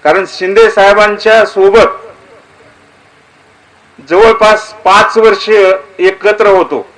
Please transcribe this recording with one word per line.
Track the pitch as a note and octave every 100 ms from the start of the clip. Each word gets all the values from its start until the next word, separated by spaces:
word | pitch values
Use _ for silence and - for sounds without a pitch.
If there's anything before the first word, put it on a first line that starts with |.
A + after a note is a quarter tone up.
कारण | D3 F3 F#3
शिंदे | - F#3 G3 A3+
साहेबांच्या | A3 G3 G#3 G#3 G#3 A3 A3 G#3
सोबत | G3 F#3+ G#3 E3 - - - _ - _ _ _ _ _ _ _ _ _ _ _ _ _ _ _ _ C#3
जवळपास | E3+ A3+ A3 G#3+ G#3+ - -
पाच | F#3 G3 G#3+ A3+
वर्ष | A3 G3 G#3+ G#3+ F#3+ F#3+ - -
एकत्र | F#3 F#3+ G3+ G#3 G#3
होतो. | F#3+ E3+ C3+ G2